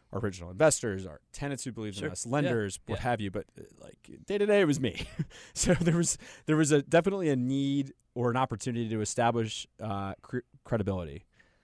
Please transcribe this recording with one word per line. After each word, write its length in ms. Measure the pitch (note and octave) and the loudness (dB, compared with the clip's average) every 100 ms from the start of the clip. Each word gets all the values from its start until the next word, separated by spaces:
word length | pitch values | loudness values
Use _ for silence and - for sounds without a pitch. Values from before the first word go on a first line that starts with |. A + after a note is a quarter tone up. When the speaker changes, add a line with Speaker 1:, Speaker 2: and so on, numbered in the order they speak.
| _ | _
Speaker 1:
our 80 | - | -6
original 300 | G#2+ F2+ E2+ | -6 -6 -10
investors, 540 | F#2+ D#3 - A#2 F#2+ | 2 2 2 -2 -6
our 140 | F#2 D2 _ | -8 -16 _
tenants 320 | - C#3+ C3+ | -10 -8 -6
who 80 | C3 | -8
believed 260 | A2+ G#2+ G2 | -8 -8 -6
Speaker 2:
Sure. 100 | D3+ | -8
Speaker 1:
in 40 | |
us, 140 | F2+ | -6
lenders, 540 | A#2 C#3+ D3 A#2 G2 - - | -4 0 0 0 -4 -8 -8
Speaker 2:
Yeah. 40 | |
Speaker 1:
what 80 | G2+ | -4
Speaker 2:
Yeah. 40 | |
Speaker 1:
have 180 | B2 A2+ | -2 -2
you. 80 | G2 | -4
But, 140 | G2 - - | -6 -10 -18
uh, 40 | - - | -20 -20
like, 460 | - - - - | -20 -20 -20 -16
day 120 | - G3+ | -6 0
to 60 | |
day, 160 | G#3 G3+ | 6 6
it 40 | |
was 140 | D#3+ C3+ | 6 4
me. 280 | A2+ - - - - | 0 -4 -8 -8 -8
<laughs> 240 | - - | -12 -12
So 200 | - - | 0 4
there 200 | F3 E3+ E3+ | 4 4 4
was, 200 | D#3+ - - - - | 2 -4 -10 -8 0
there 100 | D#3 | 2
was 140 | D3 | 6
a, 100 | D3 | 4
definitely 480 | C3+ D#3+ F3+ G3 D#3+ | 6 4 4 0 0
a 60 | |
need 580 | C3 B2 C#3 C#3 C#3 C3+ - _ | 0 0 0 0 0 -2 -10 _
or 160 | A#2+ A#2+ | -2 0
an 60 | B2+ | 0
opportunity 520 | C3 G#2 C3 A#2 A2+ | 0 -2 -4 -4 -2
to 120 | A2 | -2
establish, 680 | G#2 - A#2+ A#2 A2 - - - | -2 2 2 2 -2 -6 -12 -10
uh, 360 | A2 G2 G2 - | -8 -6 -6 -10
cre-, 160 | - B2 - - | -8 -8 -8 -18
credibility. 600 | - A2+ G2 F#2 D#2+ C#2+ - _ _ _ | -4 -2 0 -2 -6 -12 -18 _ _ _